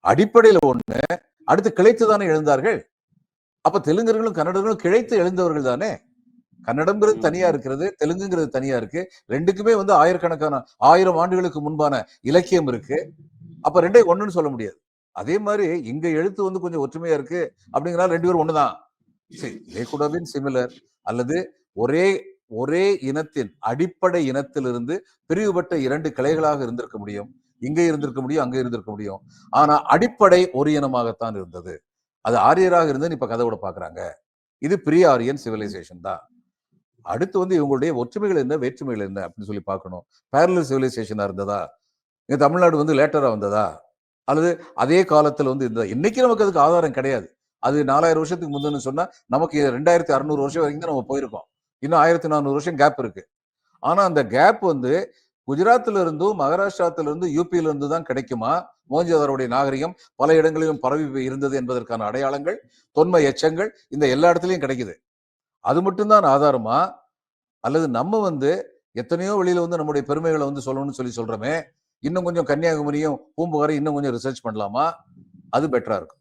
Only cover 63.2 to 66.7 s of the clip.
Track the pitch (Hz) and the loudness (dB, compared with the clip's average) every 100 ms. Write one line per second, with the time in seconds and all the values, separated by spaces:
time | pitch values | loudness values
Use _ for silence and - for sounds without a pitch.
63.2 | 143 127 156 160 214 _ _ 143 143 131 | 4 2 -2 0 -6 _ _ 0 2 4
64.2 | 170 170 180 185 139 131 107 82 _ _ | 4 4 0 -2 -4 -4 -6 -10 _ _
65.2 | _ _ _ _ - 151 190 185 208 214 | _ _ _ _ -2 0 0 -2 4 4
66.2 | 165 139 147 131 110 | 6 4 4 2 0